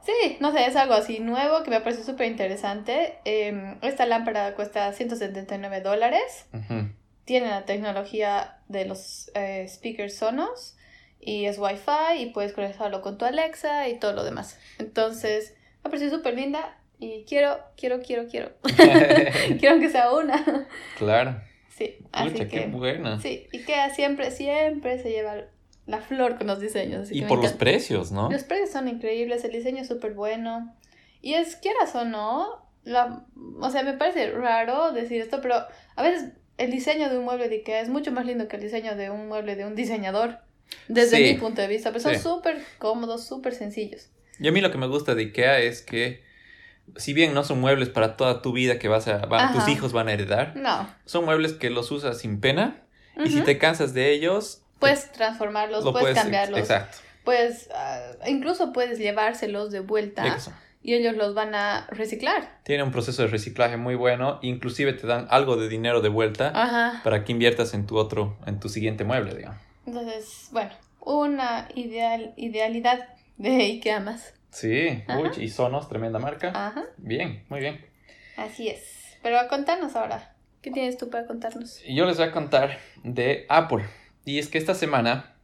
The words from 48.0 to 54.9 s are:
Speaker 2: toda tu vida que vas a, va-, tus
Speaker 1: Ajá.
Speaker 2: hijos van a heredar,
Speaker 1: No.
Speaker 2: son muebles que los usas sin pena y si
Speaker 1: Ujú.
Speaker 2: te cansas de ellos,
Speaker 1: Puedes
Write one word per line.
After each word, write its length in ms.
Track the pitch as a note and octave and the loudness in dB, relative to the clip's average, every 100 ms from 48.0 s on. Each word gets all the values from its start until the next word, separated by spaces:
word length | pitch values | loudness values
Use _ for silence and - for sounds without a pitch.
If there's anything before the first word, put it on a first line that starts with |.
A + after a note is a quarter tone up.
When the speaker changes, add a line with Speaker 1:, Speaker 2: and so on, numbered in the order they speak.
| A2 - | 2 4
Speaker 2:
toda 260 | C3 B2 | 2 2
tu 100 | C3 | -2
vida 260 | B2 B2+ A#2+ | 0 2 2
que 80 | G#2+ | 2
vas 180 | A2 A2 | 2 2
a, 200 | G#2 G2+ | -2 2
va-, 260 | A2+ C4 | 4 4
tus 100 | B3 | 4
Speaker 1:
Ajá. 80 | A2 | 4
Speaker 2:
hijos 220 | C#3 C3 | 2 2
van 160 | A#2 A2+ | 0 0
a 40 | |
heredar, 440 | G#2 G2 G2+ D3 C4+ | 0 0 0 0 -2
Speaker 1:
No. 320 | C4+ F#3 G3 - | -2 -2 -4 -12
Speaker 2:
son 200 | - F3 | -4 -2
muebles 280 | E3 D#3 D#3 | 2 2 2
que 180 | D#3+ A#2+ | 0 -2
los 220 | A#2+ A#2+ | -2 -2
usas 260 | D3 C#3+ A#2 | -4 -4 -4
sin 220 | A2 G#2 | -6 0
pena 420 | B2+ C#3+ A3 - _ _ _ - | 2 2 0 -2 _ _ _ -4
y 40 | D#4+ | 0
si 60 | D4 | 2
Speaker 1:
Ujú. 80 | |
Speaker 2:
te 140 | - D#3+ | 4 4
cansas 360 | D#3+ D#3+ C#3+ | 4 2 0
de 160 | B2+ C3+ | 2 2
ellos, 500 | D3 E3 G3 G#3+ - _ _ | 4 2 0 -2 -14 _ _
Speaker 1:
Puedes 300 | C#4 | 2